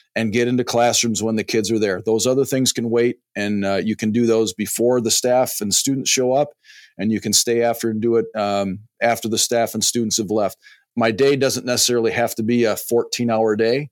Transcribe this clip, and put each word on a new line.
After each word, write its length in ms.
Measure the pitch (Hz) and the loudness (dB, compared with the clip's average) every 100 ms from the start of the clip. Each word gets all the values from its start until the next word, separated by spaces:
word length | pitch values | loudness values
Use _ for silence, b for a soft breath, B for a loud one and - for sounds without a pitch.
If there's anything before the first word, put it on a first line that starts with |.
| b 110 | b -4
and 160 | 110 | -2
get 160 | 117 120 | 0 0
into 160 | 123 | 0
classrooms 580 | 92 117 120 113 117 101 | 0 2 2 2 0 0
when 140 | 110 110 | -2 -2
the 80 | |
kids 260 | 107 113 101 | 0 -2 0
are 80 | 113 | 0
there. 240 | 104 90 | 0 0
Those 240 | 107 110 123 | 0 0 2
other 180 | 131 | 0
things 280 | 127 131 127 | 0 0 0
can 180 | - 117 | -2 0
wait, 280 | 117 120 - _ 104 | 2 0 -2 _ -6
and, 280 | 104 104 | -2 -2
uh, 160 | 98 98 | 0 -2
you 120 | 104 | -2
can 160 | 104 110 | -2 0
do 160 | 117 117 | 2 2
those 260 | 113 107 | 2 0
before 480 | - 98 - 117 127 | -2 -6 0 2 2
the 120 | 113 | 0
staff 480 | - 123 127 127 - | 0 2 2 0 -2
and 120 | 104 | -2
students 380 | - 139 135 - | -2 0 -2 -2
show 220 | - 127 | 0 2
up, 220 | 135 147 - B B B B | 2 0 -6 B B B B
and 140 | 104 | -2
you 80 | 104 | -2
can 120 | 110 | 0
stay 300 | 104 - 117 | -2 0 0
after 260 | 117 113 117 | 0 0 -4
and 120 | 110 | -2
do 160 | 117 117 | 0 0
it, 100 | 110 | 0
um, 460 | 107 101 101 98 98 110 - | -4 -2 -2 -4 -6 -12 -2
after 280 | 117 117 110 | -2 0 -2
the 100 | 107 | -2
staff 360 | - 117 113 | 0 0 0
and 100 | 110 | -2
students 320 | - 123 110 107 | -2 -2 -2 -2
have 140 | 98 | -2
left. 260 | 107 98 - b b b 117 | 0 -2 -4 b b b -2
My 160 | 113 | 0
day 240 | 104 139 139 | 4 2 4
doesn't 300 | 135 - 123 | 0 -2 -4
necessarily 440 | 120 - 120 113 | -2 0 2 0
have 240 | 120 117 - | 0 -2 -2
to 60 | |
be 220 | 110 120 | 0 2
a 120 | 113 98 | 2 0
fourteen-hour 800 | - 117 113 - 120 110 110 | 0 0 0 -2 0 2 2
day. 360 | 107 113 131 147 | 2 2 0 -4